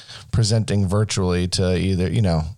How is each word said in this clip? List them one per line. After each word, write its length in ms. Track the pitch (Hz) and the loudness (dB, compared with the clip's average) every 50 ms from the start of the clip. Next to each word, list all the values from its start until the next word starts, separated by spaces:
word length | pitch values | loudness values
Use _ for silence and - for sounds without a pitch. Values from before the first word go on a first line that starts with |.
| - - - - - - | -18 -20 -20 -20 -10 -2
presenting 560 | - - 113 101 117 113 104 - 98 104 101 | 0 0 2 2 2 0 0 0 0 0 0
virtually 600 | 87 98 104 110 104 - 107 95 90 90 90 90 87 | 2 2 0 0 0 0 -2 0 0 0 0 0 -2
to 280 | - - 95 90 92 | 0 0 0 2 2
either, 320 | 85 87 95 95 87 92 90 | 0 0 0 0 0 0 0
you 140 | - 113 | 0 0
know 200 | 107 90 82 80 80 80 110 | 2 2 2 0 -2 -4 -8